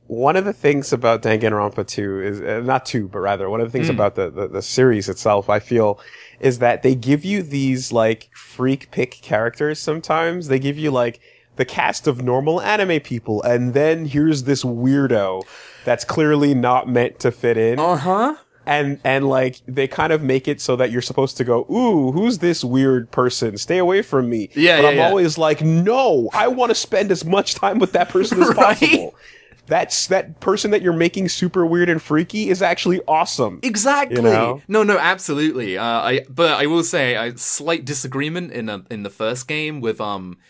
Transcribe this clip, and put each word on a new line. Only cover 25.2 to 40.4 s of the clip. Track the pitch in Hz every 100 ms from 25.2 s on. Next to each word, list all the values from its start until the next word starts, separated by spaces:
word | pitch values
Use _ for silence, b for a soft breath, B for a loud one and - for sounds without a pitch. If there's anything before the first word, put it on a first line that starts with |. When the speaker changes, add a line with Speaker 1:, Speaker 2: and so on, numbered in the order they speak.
| 170 156
Speaker 1:
like, | 156 151
"No, | 156 160 185 254 254 147 113
I | - 226
wanna | 254 240
spend | - - 196 196
as | 180
much | 160 196 -
time | - 202 226
with | -
that | 175 175
person | 185 - 185
as | 233
Speaker 2:
<laughs> |
Right? | 214
Speaker 1:
possible." | 196 214 302 - - B B B B B -
That's, | 160 - - -
that | 190 - 160
person | - 202 208
that | 208
you're | 175
making | 165 170 196 180
super | - 180 190
weird | 165 175 175
and | 160
freaky | - 156 175 214 208
is | 180
actually | 185 180 180 180 -
awesome. | 156 170 - 113 90
Speaker 2:
Exactly. | 254 208 247 285 269 123
Speaker 1:
You |
know? | 226 110 117 135 -
Speaker 2:
No, | 214
no, | 208 190
absolutely. | 165 190 - 143 156 127 107 92
Uh, |
I, | 117 117 82 127 -
but | 135 170
I | 135 147
will | 165
say, | 165 170 127
a | 113 117 120
slight | - - 147 170 127
disagreement | 143 131 135 151 175 175
in | 120 110
a, | 104 92
in | 110
the | 101
first | - 110 123 -
game | 151 151 151
with, | 113 110
um, | 107 101 92 87